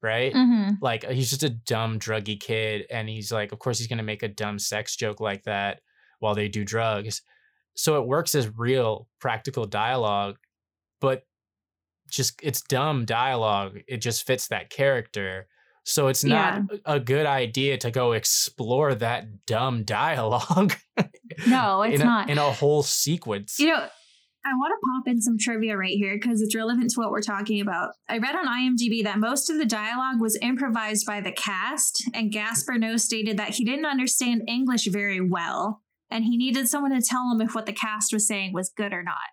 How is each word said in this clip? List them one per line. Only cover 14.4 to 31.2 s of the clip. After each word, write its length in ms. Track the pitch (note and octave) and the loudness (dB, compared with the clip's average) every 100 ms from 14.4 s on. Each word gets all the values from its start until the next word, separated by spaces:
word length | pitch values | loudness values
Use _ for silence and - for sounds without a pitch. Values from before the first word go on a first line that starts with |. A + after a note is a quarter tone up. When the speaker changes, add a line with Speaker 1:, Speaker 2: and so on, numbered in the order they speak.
| - | 0
Speaker 1:
that 220 | G#2+ F2 | -6 -6
character. 760 | - C#3 C3 A2+ G#2 G2 F#2+ F#2+ _ _ _ | 0 2 2 -2 -6 -6 -6 -12 _ _ _
So 220 | - - C#3 | -2 2 4
it's 160 | C3+ | 4
not 400 | C#3+ D3+ E3 G3 G3 | 4 4 4 0 -4
Speaker 2:
Yeah. 80 | G#3 - | -4 -2
Speaker 1:
a 140 | D3 | -2
good 260 | A#2 C3+ D3+ | 2 2 2
idea 500 | C#3 A#2+ A#2 C3+ C3 | 0 0 0 0 0
to 120 | A#2+ | -2
go 220 | B2 B2 | 2 2
explore 840 | A2+ - - - - A2+ B2+ D3+ | 2 2 0 0 -4 0 2 4
that 500 | A#2+ A2+ A#2+ A2 G2+ - | 2 0 -2 -6 -16 -2
dumb 360 | A2+ B2+ A#2+ | 0 2 0
dialogue 920 | G#2 D3 D#3 D3 A2 A#2+ - F3 G3 - _ - | -2 0 2 2 2 0 2 4 4 2 _ -2
<laughs> 500 | - - - - - | -2 -2 -18 0 4
Speaker 2:
No, 340 | B3+ A3+ F#3+ | 4 4 2
it's 140 | G#3+ D3 | 2 4
Speaker 1:
in 60 | |
a, 20 | |
Speaker 2:
not. 260 | A#3+ A#3 G3 | 4 4 2
Speaker 1:
in 80 | D3 | 2
a 140 | D3 | 2
whole 320 | A#2 C#3+ D3 | 2 4 4
sequence. 760 | C#3 - - E3 - G2+ G#2 - | 2 0 0 -2 -2 -4 -4 0
Speaker 2:
You 80 | D4+ | 2
know, 180 | D#4+ - - _ _ _ _ C#4 | 2 -2 -12 _ _ _ _ -4
I 40 | C4 | -2
wanna 200 | C#4+ G#4 | 0 0
pop 240 | B3+ C4 B3 | -2 -2 0
in 120 | A#3+ | 0
some 160 | A#3 A3+ | 2 0
trivia 400 | A3+ A3+ A3 G3+ | 0 0 0 0
right 200 | F#3+ G3+ | 0 0
here 200 | G3 G#3 | 0 0
'cause 200 | A#3+ A3+ | 0 2
it's 120 | G#3+ | 2
relevant 360 | A3+ A3 A#3+ A#3 | 0 0 2 2
to 80 | A#3 | 0
what 100 | A3+ | 0
we're 120 | G#3 | -2
talking 380 | G#3+ G3+ G#3 G#3 | -2 -4 -2 -2
about. 300 | G3+ F3 - - - | 0 -2 -4 -8 -6
I 100 | A#3 | -2
read 180 | A#3+ D#4+ | -2 -2
on 100 | D#4 | -2
I 160 | A#3+ | 0
M 120 | B3+ B3 | 2 2
D 120 | A#3 | 2
B 140 | A#3 | 2
that 160 | G#3 G3+ | 0 2
most 320 | A3 C#4 - | 0 0 0
of 80 | D#4 | 0
the 80 | C#4 | 0
dialogue 540 | G#3+ G#3+ A#3+ C4 B3 | 0 -2 -2 0 0
was 180 | A3+ G#3 | 0 0
improvised 680 | A#3 B3+ C4+ A3+ G#3+ G#3+ - | 0 0 0 0 0 -2 -2
by 140 | G#3 | -4